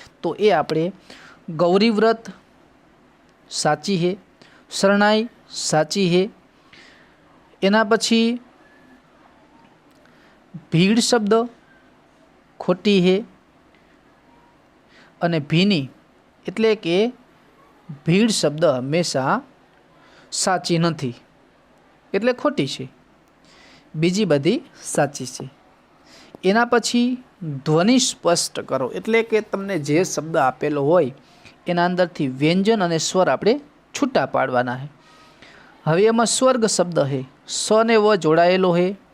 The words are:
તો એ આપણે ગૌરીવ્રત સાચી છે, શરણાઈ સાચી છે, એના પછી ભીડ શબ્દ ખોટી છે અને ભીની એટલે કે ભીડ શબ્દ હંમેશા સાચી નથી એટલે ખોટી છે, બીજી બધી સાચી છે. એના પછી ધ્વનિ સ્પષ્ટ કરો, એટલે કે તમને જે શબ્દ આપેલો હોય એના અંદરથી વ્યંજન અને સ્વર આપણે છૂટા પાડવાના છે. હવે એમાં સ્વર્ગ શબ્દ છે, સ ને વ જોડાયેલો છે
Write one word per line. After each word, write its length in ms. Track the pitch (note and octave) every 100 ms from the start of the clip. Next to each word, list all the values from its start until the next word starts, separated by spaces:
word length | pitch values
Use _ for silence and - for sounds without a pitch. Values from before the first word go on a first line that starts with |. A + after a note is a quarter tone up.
| - _
તો 140 | E3+ D3+
એ 120 | G#3
આપણે 420 | E3+ D3 D#3 E3+ - - - - - - D#3
ગૌરીવ્રત 720 | F3 F#3+ A3+ G#3 A3 A3+ - - _ _ _ _ _ _ _ _ _ _ _
સાચી 480 | - D#3 D3+ F3+ F#3+
છે, 200 | F3 G3+ - _ - - _
શરણાઈ 580 | - G3 G3+ G#3 G#3+ A#3 - _
સાચી 600 | - - D#3 D#3 G3+ F#3
છે, 200 | F3 G3 - _ _ _ - - - _ _ _ _ _ _ F#3+
એના 180 | G#3+
પછી 560 | A3 A3+ - A3+ A3+ A#3+ - _ _ _ _ - _ _ _ _ _ _ _ _ _ _ _ _ _ _ _ - -
ભીડ 260 | D#3+ F#3 A3+
શબ્દ 360 | - A#3+ G#3 A3+ A#3+ - _ _ _ _ _ _ _ _ _ -
ખોટી 420 | - F3+ G#3 G3+
છે 220 | F3+ F#3+ A#3 - _ _ _ _ _ _ _ _ _ _ _ _ _ _ _ _ - _
અને 180 | E3+ E3
ભીની 500 | C#3 D#3+ G3 F#3 C3 - _ _ _ _ -
એટલે 280 | F#3 A3
કે 380 | G#3+ E3 F3 A3+ - _ _ _ _ _ _ - C#3+ -
ભીડ 240 | F#3 A3+
શબ્દ 340 | G3 D#3 D3
હંમેશા 760 | E3 B2+ C3 D#3+ E3+ C#3 C3 G3+ - _ _ _ _ _ - - _
સાચી 460 | - - F3+ E3+ E3+
નથી 360 | E3+ D#3+ C3 A#2 _ _ _ _ _ _ _ _ _
એટલે 200 | - A#3
ખોટી 340 | B3 D4 D4 C#3
છે, 220 | - C3 - _ _ _ _ _ - - - _
બીજી 300 | D#3 E3+ F3+
બધી 380 | G#3 C#3+ D3 B3+ - -
સાચી 440 | - - C#3+ - B2+
છે. 240 | - C3+ - _ _ _ _ _ - - -
એના 200 | F#3 G#3
પછી 580 | A#3+ A#3+ A3+ A#3+ A#3+ B3+ - _
ધ્વનિ 560 | D#3+ C#3 C#3+ D#3 F#3+ B3+
સ્પષ્ટ 640 | B3+ - E3+ E3+ - -
કરો, 280 | - C3 B2
એટલે 340 | - G3 A3+
કે 180 | A3+ G#3+
તમને 380 | G#3 G3+ G3 F#3
જે 260 | C#3+ D3
શબ્દ 320 | F#3 - D3+ D#3+
આપેલો 460 | C3+ D#3 D3+ D3
હોય 300 | C#3 F3 C3+ - _ _ - - -
એના 180 | F3
અંદરથી 440 | F3 F3+ F3+ - C#3+
વ્યંજન 560 | C3 D3+ F3+ G3 A3+
અને 140 | F3 E3
સ્વર 300 | - A3 F3
આપણે 320 | C3 G3 C#4+ - _ _
છૂટા 320 | - C4+ F3+ C3+
પાડવાના 520 | B2+ C3 B2+ B2+ B2+
છે. 100 | C#3+ - _ - - _ - - - -
હવે 200 | - E3
એમાં 220 | G#3+ A3+ A3+
સ્વર્ગ 400 | - B3+ B3+ A3
શબ્દ 400 | - F3 D#3+ C#3
છે, 180 | C3+ C3+ _ -
સ 240 | - -
ને 240 | A3 A3+ A3+
વ 180 | G#3
જોડાયેલો 600 | G#3+ D#3 D#3+ F3 F#3 F#3 F3
છે 200 | F3+ G3+ _